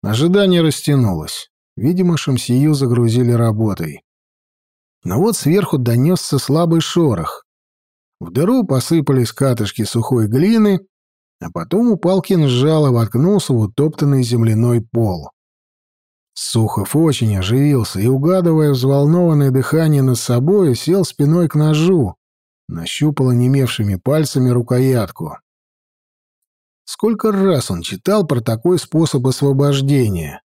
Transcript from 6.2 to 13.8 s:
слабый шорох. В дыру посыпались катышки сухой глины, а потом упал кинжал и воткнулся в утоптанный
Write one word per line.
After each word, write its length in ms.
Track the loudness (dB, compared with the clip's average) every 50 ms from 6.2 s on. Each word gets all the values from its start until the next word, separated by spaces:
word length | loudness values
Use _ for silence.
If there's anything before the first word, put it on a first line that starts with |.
| -2 -2 -4 -4
слабый 420 | 0 0 0 2 2 2 2 0
шорох. 680 | 0 0 0 0 2 2 0 -2 -4 -8 -10 -12 _ _ _ _ _ _ _ _ _ _ _ _ _ _ _ _
В 140 | -18 -6
дыру 320 | -2 -2 0 2 2 0 0
посыпались 680 | 0 -2 -2 0 0 0 0 2 2 0 0 0 -2
катышки 540 | -2 -2 0 0 0 0 -2 -6 -4 -6 -6
сухой 420 | -2 -2 -4 -2 0 0 0 0
глины, 540 | 0 2 2 2 4 4 4 4 2 2 -2 -4 _ _ _ _ _ _ _ _ _ _ _
а 100 | -16 -12
потом 400 | -10 -10 -8 -4 -2 0 2 2
упал 300 | 0 0 0 0 0 0
кинжал 680 | 0 0 0 2 2 2 2 2 2 2 2 2 2 2
и 20 |
воткнулся 600 | 2 2 0 0 0 0 0 2 2 0 0 0
в 60 | 0 0
утоптанный 640 | 0 -2 -2 -2